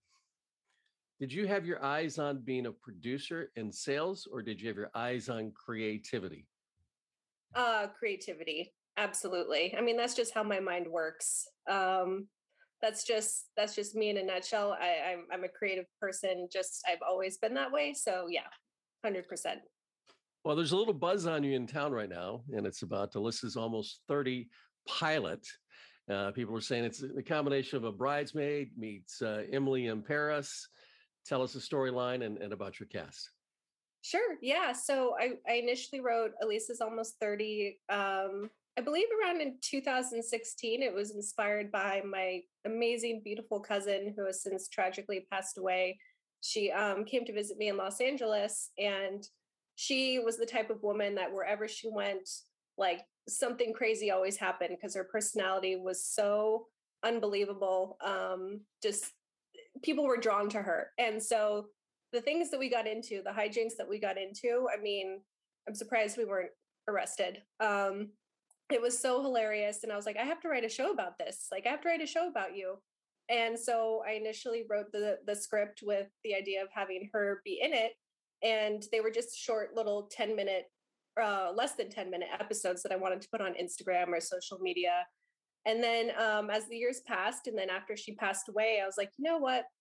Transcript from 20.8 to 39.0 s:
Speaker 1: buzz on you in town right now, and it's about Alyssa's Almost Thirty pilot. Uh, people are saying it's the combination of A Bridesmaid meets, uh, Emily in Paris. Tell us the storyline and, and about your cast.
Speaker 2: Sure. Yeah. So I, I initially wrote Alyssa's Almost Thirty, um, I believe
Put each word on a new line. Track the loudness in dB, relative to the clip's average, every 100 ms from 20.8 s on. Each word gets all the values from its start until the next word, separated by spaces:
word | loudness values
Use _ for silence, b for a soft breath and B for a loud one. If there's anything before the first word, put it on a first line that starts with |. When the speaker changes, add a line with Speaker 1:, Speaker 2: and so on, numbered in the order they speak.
| 4
Speaker 1:
buzz | 4 4 4 4
on | 2
you | 4
in | 2 0
town | -2 0
right | 0 -2
now, | -4 -4 -6 -4
and | -2 -2
it's | -2
about | -4 -2 0
Alyssa's | 0 -2 -2 -4 -2
Almost | -2 -2 -4 -10 _
Thirty | 0 0 -2 -6 b b _ -6
pilot. | 0 2 2 2 -4 -8 -18 _ B B B -4
Uh, | -2 0
people | -2 -4 -4
are |
saying | 0 0
it's | 0 -2
the | -6 -6
combination | -2 0 2 2 0 -2
of |
A | -4
Bridesmaid | -2 0 0 -2 -2 0 -2 -4 -6
meets, | -8 -8 -12 -6
uh, | -2 -2 0
Emily | 2 4 2 2
in | -2
Paris. | 0 0 2 0 -2 -10 -12 b b b b _ -4
Tell | 0
us | 0
the | -2
storyline | -4 0 0 2 0 0
and, | -2 -4
and | -6
about | -6 -8 -8
your | -10
cast. | -10 -10 -12 -14 _ _ _ _ _ _ _
Speaker 2:
Sure. | -2 0 0 0
Yeah. | 0 2 2
So | -2 0 2 2 2
I, | 0 -2 0
I | 0
initially | 2 -2 -4 -4
wrote | 0 2 0 0
Alyssa's | -2 -2 -2 -4
Almost | -2 -2 -6 -2
Thirty, | -2 0 -2 0 -2 -4 -4
um, | 0 2 0 -2 -4 -8 -12 _ -4
I |
believe | 0 2